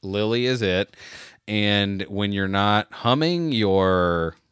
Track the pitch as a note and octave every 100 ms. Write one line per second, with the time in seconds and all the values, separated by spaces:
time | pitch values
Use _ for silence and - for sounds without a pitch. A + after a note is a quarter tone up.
0 | G2 G2+ G#2+ A#2 B2 B2+ G#2 F#2 G2+ -
1 | - - - - - G#2+ G#2 G#2 G2+ G2
2 | F#2+ G2+ G#2 G2+ G2 G2 G2+ G#2 - -
3 | A#2 C3 D#3 F3 E3 B2 G#2 F#2+ F#2+ F#2
4 | F2 E2+ E2 - _